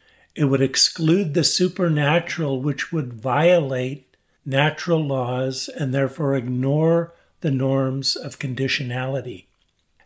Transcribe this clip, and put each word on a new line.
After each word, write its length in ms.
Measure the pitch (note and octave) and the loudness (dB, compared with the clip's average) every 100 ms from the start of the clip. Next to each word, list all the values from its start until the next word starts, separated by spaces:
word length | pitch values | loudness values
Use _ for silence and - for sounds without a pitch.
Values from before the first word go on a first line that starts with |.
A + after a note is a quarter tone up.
| _ _ _ | _ _ _
it 120 | - C#3+ | -2 2
would 140 | C3+ | 4
exclude 720 | C3+ - - - D#3+ F3+ F3 | 2 2 0 2 2 2 2
the 120 | D3 | 0
supernatural, 1160 | D3+ - F#3 F#3 F3 D3+ C#3+ E3 E3+ - D3 C3+ | 0 2 0 0 0 2 2 2 0 -4 -2 -2
which 300 | C#3+ C#3 - | -2 -4 -4
would 220 | E3 B2+ | -4 -4
violate 1040 | A#2 C3 B2+ E3 F3+ C#3 B2+ B2+ C#3+ _ _ _ _ | -6 -2 2 4 4 2 -2 -4 -6 _ _ _ _
natural 580 | - C3+ D3+ D3+ - E3 | -4 0 2 0 0 0
laws 640 | D3 C3+ B2 B2+ C3 B2+ - | 0 -2 -2 -2 -2 -4 -8
and 260 | D3 C#3 | -4 -2
therefore 400 | C3+ C3+ C3 C#3+ | 0 0 0 0
ignore 800 | C3+ A#2+ B2+ C3 D3 D#3+ E3+ E3 - _ _ | 0 0 -2 0 2 4 4 0 -8 _ _
the 120 | D#3+ | -2
norms 640 | C3+ C3+ C3+ C3+ C3+ C3+ - | 0 2 2 0 -2 -4 -4
of 240 | D3 - | -6 -8
conditionality. 1080 | C3+ B2 C3+ - B2+ B2 C3 C3+ B2 F#2+ - _ _ _ _ _ | -6 -2 -2 -2 -4 -4 -4 -4 -6 -12 -16 _ _ _ _ _